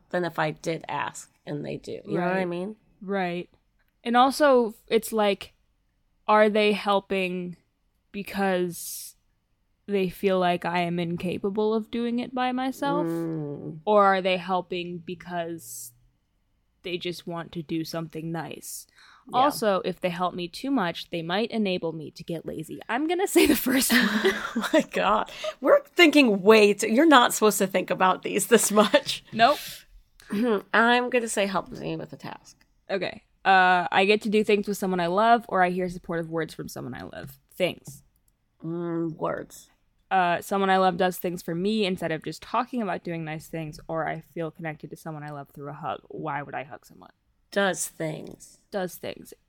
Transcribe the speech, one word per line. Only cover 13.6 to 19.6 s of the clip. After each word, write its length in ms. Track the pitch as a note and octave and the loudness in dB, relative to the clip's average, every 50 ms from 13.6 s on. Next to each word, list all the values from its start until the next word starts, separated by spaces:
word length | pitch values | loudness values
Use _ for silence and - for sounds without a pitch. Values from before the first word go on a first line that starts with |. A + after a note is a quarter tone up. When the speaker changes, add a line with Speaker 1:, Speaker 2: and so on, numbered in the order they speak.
| - D3+ D#3+ D#3 - | -10 -12 -12 -8 0
Speaker 2:
Or 200 | G#3 G#3+ G#3 G3+ | 2 4 6 6
are 160 | G3 F#3+ F#3+ | 6 4 2
they 160 | F3+ F#3+ F#3 F#3 | 2 0 0 -2
helping 640 | F3 F3+ F#3+ F3+ F3+ - F#3 F3+ F3 F3 F3 F3 | -2 -2 -2 -2 -2 -4 -6 -8 -6 -8 -10 -12
because 920 | E3+ - F3+ F3 - F3 F3+ F3 E3+ E3+ E3+ E3 - - - - - - _ _ _ _ _ _ _ _ _ _ _ _ _ _ _ _ _ _ - | -10 -12 -14 -14 -12 -10 -8 -6 -6 -6 -8 -12 -14 -16 -16 -16 -16 -18 _ _ _ _ _ _ _ _ _ _ _ _ _ _ _ _ _ _ -12
they 140 | F#3+ F3 F3+ | -8 -8 -6
just 300 | - F3+ E3+ - - F#3 | -6 -6 -8 -8 -10 -10
want 240 | E3+ E3+ D#3+ - - | -10 -10 -10 -10 -10
to 80 | F3 | -10
do 220 | D#3+ - F3 D#3+ D#3+ | -8 -6 -4 -6 -6
something 480 | - - E3 E3 D#3+ - D#3+ D#3 E3 | -6 -6 -8 -8 -8 -10 -10 -8 -8
nice? 560 | E3 E3 D3+ - - - - - - - - _ _ _ - - - _ _ B3+ | -6 -8 -8 -10 -12 -14 -14 -14 -16 -16 -16 _ _ _ -20 -20 -20 _ _ -4
Speaker 1:
Yeah. 80 | A3+ B3 | 0 2
Speaker 2:
Also, 420 | C4 D4 C#4 - | 2 2 2 0